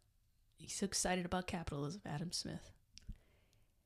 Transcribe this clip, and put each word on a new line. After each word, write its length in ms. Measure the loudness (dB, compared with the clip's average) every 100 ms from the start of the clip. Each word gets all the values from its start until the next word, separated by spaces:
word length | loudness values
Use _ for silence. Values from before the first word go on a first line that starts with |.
| _ _ _ _ -20 -14
he's 160 | -6
so 120 | 0 2
excited 400 | 4 4 4 4
about 220 | 2 2
capitalism, 540 | -2 0 0 0 -2 -2
Adam 260 | -2 0
Smith. 400 | -2 -2 -4 -8 -20 _ -16 -10 -10 -10 -20 -20 -20 -20 _